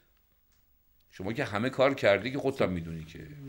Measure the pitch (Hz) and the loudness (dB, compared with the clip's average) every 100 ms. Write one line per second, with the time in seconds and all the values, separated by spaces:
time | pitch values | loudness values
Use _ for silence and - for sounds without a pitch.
0 | _ _ _ _ _ _ _ _ _ _ | _ _ _ _ _ _ _ _ _ _
1 | _ - 98 117 120 101 127 127 131 135 | _ -8 -6 -4 -2 0 -2 4 2 6
2 | 113 101 117 135 135 135 104 87 82 82 | 4 4 2 -2 -2 2 0 0 -4 -8
3 | 80 - 76 147 | -10 -12 -14 -14